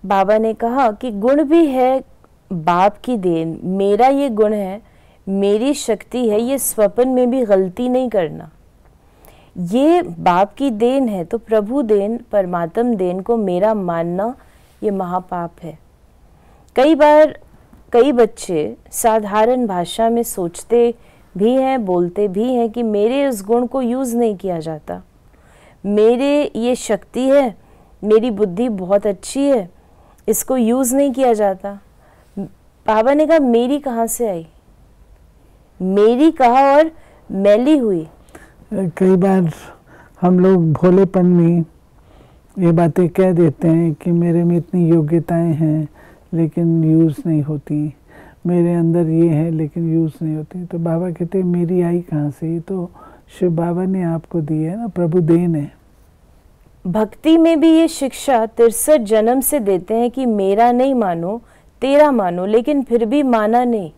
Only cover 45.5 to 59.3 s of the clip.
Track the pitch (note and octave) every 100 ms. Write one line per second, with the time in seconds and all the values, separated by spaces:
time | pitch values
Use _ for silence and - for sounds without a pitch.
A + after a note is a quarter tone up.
45.5 | D3+ D#3+ D#3 D3+ - - - _ E3 E3
46.5 | F3 E3+ E3 D#3+ D#3+ E3 C#3+ F3 D#3 C#3+
47.5 | D3+ - D3 D3+ - _ - - _ F3
48.5 | F3 E3+ E3+ E3 E3+ D#3+ D#3+ E3+ D3+ E3
49.5 | D#3+ D3+ F3 E3 D#3+ D#3+ - D#3+ D#3 D3+
50.5 | F3+ F3 E3+ E3 E3 F#3 D#3+ F3 G3 F3+
51.5 | F3 E3+ F3+ E3+ F3 F3 D3+ D3 - E3
52.5 | E3 D#3+ F#3+ F3 - - - _ - F3+
53.5 | E3 E3+ F3 F#3 F#3+ F3 E3 - F3 D3+
54.5 | D#3 D#3+ G#3 A#3 F3+ F3 F3+ D#3+ E3+ F3
55.5 | D#3 C#3+ _ _ _ _ _ _ _ _
56.5 | _ _ _ F#3 G#3 - - D4+ E4 E4
57.5 | E4 E4 D#4+ E4 - C4+ - - A#3+ A3
58.5 | - A#3 A3 - D4+ G#3 A3 A3